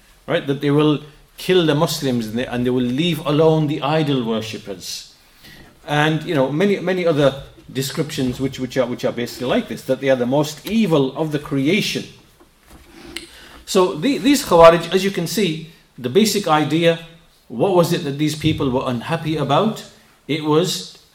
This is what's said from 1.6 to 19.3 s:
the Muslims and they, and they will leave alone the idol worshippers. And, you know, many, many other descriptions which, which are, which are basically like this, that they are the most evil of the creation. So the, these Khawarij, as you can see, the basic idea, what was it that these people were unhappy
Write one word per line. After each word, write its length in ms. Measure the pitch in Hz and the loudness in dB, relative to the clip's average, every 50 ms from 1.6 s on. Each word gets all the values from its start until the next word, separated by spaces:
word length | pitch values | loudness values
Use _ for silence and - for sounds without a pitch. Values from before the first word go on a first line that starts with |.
| 170 | 4
the 100 | 156 151 | 4 2
Muslims 520 | 143 165 160 - - 147 135 123 120 113 107 | 2 0 0 -2 -2 -2 -2 0 -2 -2 -4
and 120 | 107 117 | -4 -6
they, 60 | 127 | -4
and 200 | - 117 120 123 | -4 -4 -2 0
they 40 | 127 | 0
will 140 | 123 127 127 | 0 0 0
leave 420 | 120 123 135 170 175 165 143 147 | 0 0 0 0 0 -2 -2 -2
alone 420 | 143 151 143 160 160 160 156 156 143 | 0 2 4 4 4 4 4 2 0
the 140 | 160 151 | -2 -2
idol 420 | 131 135 156 160 156 143 143 131 117 | -2 0 0 0 0 0 0 0 0
worshippers. 920 | 110 113 110 110 - 110 104 - 101 98 87 - - - - - - - _ _ _ _ _ - - - - - - - _ - 151 | -2 -2 -4 -4 -6 -10 -12 -12 -12 -14 -12 -12 -12 -12 -14 -14 -18 -20 _ _ _ _ _ -20 -20 -20 -20 -20 -20 -20 _ -8 -4
And, 360 | 147 147 147 156 160 156 156 | 0 0 2 2 0 0 -2
you 100 | - 170 | -2 0
know, 180 | 143 131 131 | 0 0 0
many, 280 | 139 151 190 208 196 - | 0 0 2 2 0 0
many 260 | 160 175 185 185 175 | -2 -2 -2 -2 0
other 380 | 170 160 143 147 135 - - - - - - - - | 0 2 2 2 2 0 -2 -8 -18 -20 -20 -20 -12
descriptions 680 | 107 123 135 - - - 156 151 - - 135 127 123 - | -8 -6 -6 -6 -4 -6 -6 -6 -4 -4 -4 -4 -4 -4
which, 200 | 131 139 139 - | -6 -6 -6 -6
which 180 | 127 123 - 135 | -8 -6 -2 -2
are, 80 | 123 | -2
which 180 | 117 123 113 - | -2 -2 -4 -4
are 80 | 120 | -4
basically 360 | - 117 120 120 - - 127 127 | -4 -4 -6 -8 -8 -6 -4 -2
like 200 | 170 240 220 - | -2 -2 -2 -4
this, 160 | 117 - - | -8 -8 -4
that 140 | - 131 123 | -4 -4 -2
they 100 | 135 135 | 2 2
are 60 | 135 | 2
the 100 | 123 120 | 2 2
most 400 | 120 135 147 151 147 - - - | 0 2 0 0 0 -4 -10 -8
evil 520 | - 208 226 220 175 160 147 135 131 - 139 | -2 0 2 2 4 4 2 2 0 -2 -4
of 140 | 160 156 | -4 -4
the 80 | 147 147 | -4 -6
creation. 680 | - - 143 139 135 147 180 214 160 - - 127 92 - - - - _ _ _ _ _ _ _ _ - - - - - - - - - - - - - - - - - - - - | -6 -4 -4 -2 0 2 0 0 0 -2 -4 -6 -8 -10 -16 -20 -20 _ _ _ _ _ _ _ _ -20 -20 -20 -20 -20 -20 -20 -20 -18 -18 -18 -18 -20 -20 -20 -20 -20 -20 -20 -10
So 300 | - - 196 185 180 - | -2 0 2 2 2 0
the, 240 | 151 160 262 277 - | -2 -2 -2 0 0
these 260 | 175 262 285 254 - | 2 2 2 2 2
Khawarij, 480 | - 190 170 165 165 170 175 165 - - | 4 6 10 10 10 10 8 2 0 -2
as 100 | 190 185 | 0 0
you 60 | 196 | 0
can 160 | 196 175 170 | -2 -4 -4
see, 460 | 160 - 233 208 170 156 156 160 - - _ _ _ _ - | -4 -2 -2 -2 -2 -2 -4 -10 -14 -20 _ _ _ _ -8
the 120 | 120 123 | -6 0
basic 380 | 127 190 220 214 - 208 202 170 | 2 4 4 4 2 0 0 2
idea, 580 | 156 156 151 - 151 165 170 165 165 160 - - - - _ _ _ _ _ - | 2 2 2 0 0 2 2 2 2 0 -4 -16 -20 -20 _ _ _ _ _ -12
what 260 | 120 113 151 175 185 | -6 -2 0 2 4
was 180 | 175 165 156 | 2 2 2
it 120 | 170 160 175 | 0 -4 -4
that 160 | 143 139 143 | -6 -4 -2
these 160 | 151 151 151 | -2 -4 -2
people 340 | - - 156 156 156 156 135 | -2 -2 -2 -2 -2 -2 -2
were 140 | 123 131 - | -2 -2 -2
unhappy 500 | 131 123 117 113 - 160 165 147 151 | -4 -4 -6 -6 -6 -6 -6 -4 -4